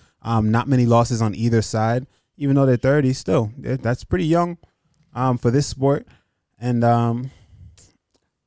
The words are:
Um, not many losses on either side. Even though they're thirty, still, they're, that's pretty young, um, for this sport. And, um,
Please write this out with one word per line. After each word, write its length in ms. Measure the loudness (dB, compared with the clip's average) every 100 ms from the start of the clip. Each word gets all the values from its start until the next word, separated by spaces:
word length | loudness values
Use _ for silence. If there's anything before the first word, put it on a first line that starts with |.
| _ _
Um, 300 | -4 0 2
not 160 | 0 2
many 160 | 2 4
losses 360 | 4 2 0
on 140 | -2 -2
either 260 | 0 0
side. 460 | 0 -2 -2 -2 -6 _ _ -6
Even 180 | 0 2
though 100 | 2
they're 120 | 2
thirty, 340 | 2 2 0
still, 380 | -2 -2 -2 -2 -6
they're, 200 | -8 -6
that's 260 | -4 -6 -4
pretty 200 | -2 0
young, 320 | 0 0 -6 _ _ _ _ _
um, 240 | -4 -2 0
for 140 | 0
this 160 | 0 0
sport. 400 | -2 0 0 -4 _ _ _ _ _
And, 240 | -4 0
um, 480 | 2 2 2 -2 -8 -14 _ -20 -20 -20 -20 _ _ _ _ _